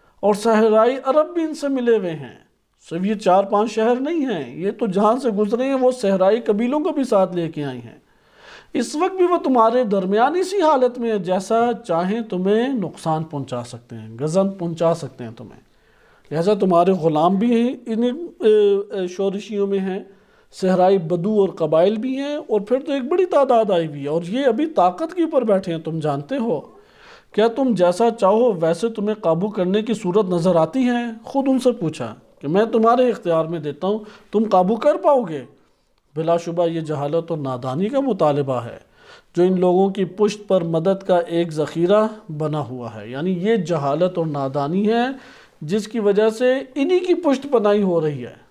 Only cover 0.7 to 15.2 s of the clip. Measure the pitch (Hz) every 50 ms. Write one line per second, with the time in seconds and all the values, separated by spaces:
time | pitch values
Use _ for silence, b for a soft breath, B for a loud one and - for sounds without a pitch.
0.7 | 214 220 220 247 262 269 - 269 262 302 311 349 349 349 320 311 302 - 285 285
1.7 | 277 262 240 233 233 214 190 175 160 147 139 117 92 - _ _ _ _ _ _
2.7 | _ _ _ - 160 170 185 202 220 208 - 190 - - 196 196 226 202 214 240
3.7 | - 220 220 233 247 254 269 294 349 330 269 262 214 165 135 120 135 151 175 202
4.7 | - - 247 214 170 196 214 214 233 269 269 240 208 196 214 202 226 226 254 269
5.7 | 277 262 262 254 247 - - 196 196 185 185 190 214 240 233 - 208 202 233 247
6.7 | 277 311 302 370 302 294 262 - 220 196 190 180 175 175 165 160 160 156 147 139
7.7 | 127 123 113 113 101 98 _ B B B B B B B B B B B B B
8.7 | - 302 240 233 254 302 359 381 381 381 359 359 359 339 349 311 262 240 220 226
9.7 | 226 254 254 208 202 196 185 185 196 214 240 277 311 359 381 370 392 403 359 311
10.7 | 302 269 254 247 240 254 233 233 220 208 175 175 277 196 190 - 220 226 233 240
11.7 | 233 233 - - 170 165 175 185 208 233 226 220 185 180 185 190 208 220 240 269
12.7 | 277 233 185 151 - - - 165 156 160 160 160 - 143 131 - 127 123 117 -
13.7 | - 117 - _ 120 113 110 110 113 117 139 156 160 190 196 196 196 - 175 170
14.7 | 165 165 170 165 170 165 - 117 - -